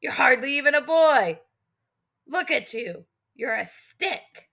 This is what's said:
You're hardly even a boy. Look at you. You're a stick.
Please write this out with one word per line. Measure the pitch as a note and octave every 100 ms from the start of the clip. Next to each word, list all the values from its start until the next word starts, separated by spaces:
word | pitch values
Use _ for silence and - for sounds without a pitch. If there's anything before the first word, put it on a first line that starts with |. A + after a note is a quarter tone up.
You're | -
hardly | - C4+ B3+ C4 C#4+
even | C#4+
a | D4
boy. | C#4+ D#4+ D#4+ C#4+ F#3+ E3 _ _ _ _ _ _ _ _ _
Look | E4 F4+
at | - -
you. | A3+ A3+ E3+ - _ _
You're | _ A#3+
a | A3
stick. | F#3+ - - - F#4+ F4+ - - -